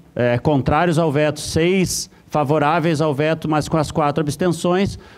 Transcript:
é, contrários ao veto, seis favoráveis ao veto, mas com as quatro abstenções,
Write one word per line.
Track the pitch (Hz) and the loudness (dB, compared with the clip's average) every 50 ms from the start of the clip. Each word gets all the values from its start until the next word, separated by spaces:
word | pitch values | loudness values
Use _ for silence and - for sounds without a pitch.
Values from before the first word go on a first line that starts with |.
| - - - | -20 -12 -4
é, | - 120 120 120 123 | -2 0 0 0 0
contrários | - 160 151 135 - - 147 151 175 175 160 160 | 0 2 0 2 2 2 2 2 2 2 2 2
ao | 170 160 131 | 0 2 2
veto, | 151 151 151 143 143 | 2 0 0 -2 -4
seis | - - - 165 160 175 190 190 175 - - - - - - - - - | -8 -4 -2 0 2 2 2 2 0 0 -2 -6 -8 -10 -14 -20 -14 -6
favoráveis | - 156 147 127 156 156 143 143 160 175 151 175 165 135 | -2 -2 0 2 2 2 2 2 2 2 0 0 0 0
ao | 160 156 139 | 0 -2 0
veto, | 127 156 156 160 156 - 160 | 0 0 -2 -2 -2 -2 -2
mas | 156 151 143 - | -2 -2 0 0
com | - 160 | 0 -2
as | 147 - | -2 -2
quatro | - 165 151 147 143 165 | -2 -2 0 0 0 0
abstenções, | 156 147 143 - 185 180 165 170 - 175 180 185 202 - - - - - - | -2 -2 -2 -2 -2 -2 -2 0 0 0 2 2 0 -2 -4 -8 -16 -20 -20